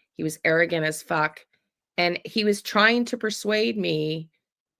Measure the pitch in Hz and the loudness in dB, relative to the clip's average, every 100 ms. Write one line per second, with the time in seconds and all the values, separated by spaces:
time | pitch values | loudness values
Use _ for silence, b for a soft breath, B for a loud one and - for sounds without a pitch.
0 | _ - 160 156 170 160 170 170 156 156 | _ -8 -8 -4 0 2 2 0 -2 -4
1 | - 165 156 - - _ _ _ _ - | -4 -2 0 -4 -16 _ _ _ _ -2
2 | 175 175 - 226 208 202 - 214 214 240 | -2 -2 -4 0 0 0 0 4 4 4
3 | 240 240 220 214 202 214 226 220 175 156 | 0 -2 -4 -4 -2 0 0 0 -2 0
4 | 156 160 160 _ _ _ _ | -2 -4 -8 _ _ _ _